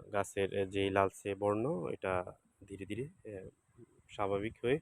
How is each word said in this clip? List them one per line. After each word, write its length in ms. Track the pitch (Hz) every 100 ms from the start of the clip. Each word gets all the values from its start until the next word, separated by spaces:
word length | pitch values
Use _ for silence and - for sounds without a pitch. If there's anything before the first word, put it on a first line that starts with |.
| 98
গাছের 580 | 101 98 101 95 101 95
যেই 200 | 98 98
লালচে 440 | 98 98 - 101
বর্ণ, 540 | 98 104 107 131 180 147
এটা 440 | - 95 90 90 - _ _ -
ধীরে 180 | 98 95
ধীরে, 180 | 104
আহ, 440 | 151 - 107 98 - - _ - - _ -
স্বাভাবিক 440 | - 98 101 110 -
হয়ে 180 | 120 156